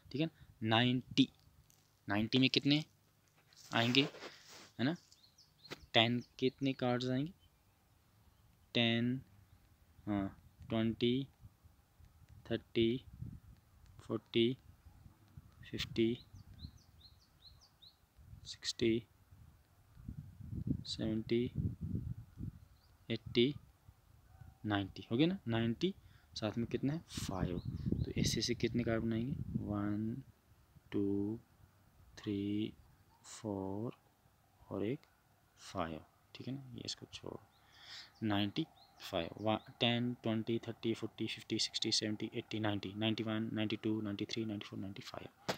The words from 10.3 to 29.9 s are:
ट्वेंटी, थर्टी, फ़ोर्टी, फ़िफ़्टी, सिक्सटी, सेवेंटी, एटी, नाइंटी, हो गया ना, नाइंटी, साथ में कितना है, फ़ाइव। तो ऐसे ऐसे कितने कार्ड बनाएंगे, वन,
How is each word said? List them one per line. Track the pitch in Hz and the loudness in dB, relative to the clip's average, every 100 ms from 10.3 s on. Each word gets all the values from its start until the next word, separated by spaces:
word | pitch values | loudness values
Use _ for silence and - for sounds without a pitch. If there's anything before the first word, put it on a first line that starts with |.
| - - - - | -6 -20 -20 -4
ट्वेंटी, | 113 113 110 120 123 139 - - - - - _ _ - - - - - | 0 0 2 2 2 -2 -10 -20 -20 -20 -20 _ _ -20 -20 -20 -16 -4
थर्टी, | 113 - - 113 127 - - - - - - - - - - | -4 -2 2 4 2 -4 -14 -14 -14 -18 -20 -20 -20 -20 -16
फ़ोर्टी, | - 113 - 120 117 131 - - - - - - - - - - | -6 -6 0 2 4 2 -8 -20 -20 -20 -20 -20 -20 -20 -20 -20
फ़िफ़्टी, | - 110 - - 113 120 - - - - - - - - - - _ _ - - - _ - _ _ - - - - | -10 -6 -4 2 2 0 -8 -20 -20 -16 -16 -18 -20 -20 -20 -20 _ _ -20 -20 -20 _ -20 _ _ -20 -20 -16 -14
सिक्सटी, | - - - 120 113 113 _ - - - - _ _ _ - - - - - - - - - - | -10 -6 0 2 2 -2 _ -20 -20 -20 -20 _ _ _ -18 -14 -14 -14 -16 -12 -6 -2 -2 -4
सेवेंटी, | - 113 110 110 120 123 - - - - - - - - - - - - - - - - | -4 -2 -2 0 0 0 0 -2 -2 -4 -4 -4 -8 -12 -10 -10 -10 -16 -20 -20 -16 -6
एटी, | 117 - - 120 147 - - - - - - - - - - 107 | -6 0 6 6 4 -10 -20 -20 -20 -20 -20 -20 -20 -20 -10 -2
नाइंटी, | 104 98 - - | 0 0 -8 -2
हो | 117 | 2
गया | 165 | 4
ना, | 196 - | 2 0
नाइंटी, | 113 117 117 180 196 - - - - | 2 2 2 0 -2 -12 -20 -16 -4
साथ | 110 101 | -2 0
में | 117 | -2
कितना | 120 131 | 0 0
है, | 156 - - | -2 -4 -8
फ़ाइव। | - 92 90 87 - - - - | -4 0 0 -2 -4 -4 0 0
तो | - - | 0 0
ऐसे | 107 - | 0 2
ऐसे | 110 120 | 0 0
कितने | 117 120 | 2 2
कार्ड | 117 113 | 2 2
बनाएंगे, | 113 113 120 147 - - 104 | 2 0 0 -2 -2 -4 -2
वन, | 104 101 | -2 0